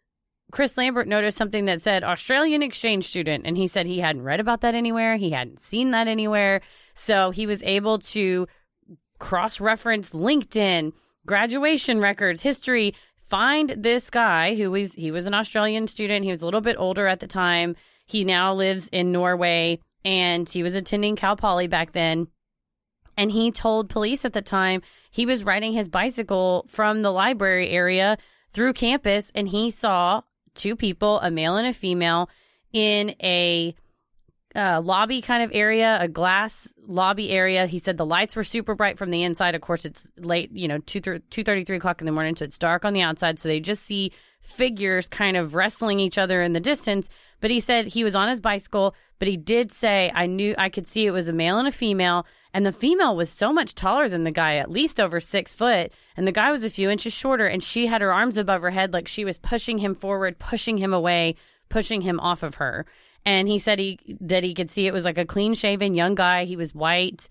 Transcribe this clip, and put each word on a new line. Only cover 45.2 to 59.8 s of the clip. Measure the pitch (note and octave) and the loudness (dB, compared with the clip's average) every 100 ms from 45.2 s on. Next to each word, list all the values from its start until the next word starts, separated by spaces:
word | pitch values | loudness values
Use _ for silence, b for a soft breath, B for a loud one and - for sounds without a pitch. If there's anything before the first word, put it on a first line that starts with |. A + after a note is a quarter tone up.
| G3+ F#3 | 0 0
of | D#3+ E3 | 0 0
wrestling | G3+ - A3+ G3 | 0 0 -2 0
each | F#3+ G3+ | 0 0
other | F#3+ F#3 | 0 2
in | F3 | 2
the | E3+ | 0
distance. | F3 D4 - G3 - b b b | 0 0 0 -2 -4 b b b
But | G#3+ | 0
he | A#3 | 0
said | - A#3+ G#3+ | 2 2 2
he | G3+ A3 | 0 0
was | G3 | 2
on | G#3 | 0
his | B3+ | 0
bicycle, | A3 G3+ - G#3 G3 b b - | -2 -2 -2 0 0 b b -4
but | F#3+ | -2
he | F#3 | -2
did | D#3 A#3 A#3 | 2 2 2
say, | - A3+ G3+ F3+ E3+ | 0 2 2 2 0
"I | F3 | 0
knew, | F#3 G#3 G3+ | 0 -2 0
I | F#3+ | -2
could | G3 F3+ | -2 -4
see | A3 G#3 | 0 0
it | |
was | F#3 E3 | 0 -2
a | |
male | E3 E3 G#3 | 0 0 2
and | C4+ | 0
a | |
female." | - A3+ G3 F3+ F3 E3+ b b | 0 -2 0 2 0 -2 b b
And | F#3+ G3+ | -2 0
the | |
female | - C4 F4+ D4+ F3+ | 0 2 4 2 2
was | E3 | -2
so | - G#3+ | 0 0
much | D#4+ C4 - | 0 -2 -2
taller | F#3+ B3 C4+ | 0 2 2
than | F3+ | 0
the | E3 | -2
guy, | D#3 D#3+ D3 | 0 0 0
at | C3+ | -2
least | F#3 D#4 - | -2 -2 0
over | F#3+ E3 | 0 -2
six | - G3 - | -2 -2 -4
foot. | - A#3+ G3+ E3+ b b - | 0 2 2 0 b b -4
And | F#3+ | 0
the | |
guy | F#3 A#3+ | 2 2
was | D4 | 2
a | A3 | -2
few | - F#3+ | -2 0
inches | G#3 A#3 | 0 -2
shorter, | - C4+ B3+ G3+ | -4 0 2 2
and | F#3 | 0
she | - A#3 A#3 | -2 0 0
had | A3+ | 2
her | G3 | 2
arms | F#3 A#3+ G#3+ | 2 2 0
above | G3 F#3+ | 0 0
her | F3 | 0
head | F#3+ F#3+ | 0 0
like | F3 - | -2 -4
she | - G3+ | -6 -6
was | - | -4
pushing | - A#3 - | -2 -2 0
him | A3 | -2